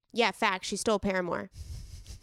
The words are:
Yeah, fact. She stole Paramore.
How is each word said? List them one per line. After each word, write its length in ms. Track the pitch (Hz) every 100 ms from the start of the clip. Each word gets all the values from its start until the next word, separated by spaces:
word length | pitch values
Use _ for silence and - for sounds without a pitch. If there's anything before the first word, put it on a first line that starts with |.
| _
Yeah, 200 | 220 220
fact. 320 | - 214 185
She 120 | - 202
stole 220 | - 208
Paramore. 520 | 202 190 175 190 196 - - - - - - -